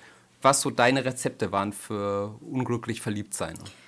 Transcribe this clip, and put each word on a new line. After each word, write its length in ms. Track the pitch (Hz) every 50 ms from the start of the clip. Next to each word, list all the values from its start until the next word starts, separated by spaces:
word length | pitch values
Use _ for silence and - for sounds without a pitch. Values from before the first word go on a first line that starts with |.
| - - - - _ _ _ -
was 180 | - 135 143 -
so 100 | - 143
deine 340 | 113 - 120 123 135 135 127
Rezepte 480 | 131 123 - - 156 - - 110 92
waren 200 | 98 98 98 104
für 600 | 104 - - - 110 101 101 101 101 101 101 107 107 117
unglücklich 600 | 151 170 135 127 123 120 120 117 - 120 110 -
verliebt 340 | - 117 104 101 104 - -
sein. 240 | - 92 82 80 - - - - - -